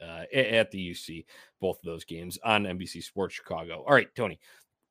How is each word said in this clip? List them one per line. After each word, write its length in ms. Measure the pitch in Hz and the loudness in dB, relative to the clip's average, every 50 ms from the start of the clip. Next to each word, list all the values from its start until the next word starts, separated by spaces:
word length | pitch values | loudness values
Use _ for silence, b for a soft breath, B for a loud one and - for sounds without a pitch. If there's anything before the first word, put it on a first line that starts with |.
uh, 220 | 82 82 82 82 85 - - | -14 -12 -10 -10 -10 -2 2
a-, 220 | 135 127 107 113 | 2 2 4 6
at 160 | 113 110 - | 4 4 4
the 80 | - 98 | 2 -6
U 160 | 92 87 87 | -6 -6 -6
C, 280 | - - - 82 80 - B B B B B B - | -8 -10 -10 -12 -12 -12 B B B B B B -4
both 160 | 95 92 82 - | -2 -2 -2 -2
of 80 | - | -6
those 180 | 85 82 85 - | -8 -8 -8 -10
games 360 | - 85 82 87 90 87 - - | -10 -10 -10 -10 -10 -10 -4 2
on 220 | 113 110 104 101 | 4 4 4 4
N 140 | 95 90 92 | 0 -4 -6
B 80 | 90 - | -6 -8
C 120 | - 85 | -10 -10
Sports 360 | - - - 98 95 85 - | -12 -10 -4 -2 -2 -2 -2
Chicago. 480 | - - - 92 82 82 82 82 - - | -8 -8 -6 -6 -6 -6 -8 -10 -6 2
All 80 | 123 143 | 6 6
right, 140 | 123 101 - - | 6 6 4 -2
Tony, 240 | - 117 95 78 - b b b b b b _ _ _ _ | -4 -2 -2 -4 -8 b b b b b b _ _ _ _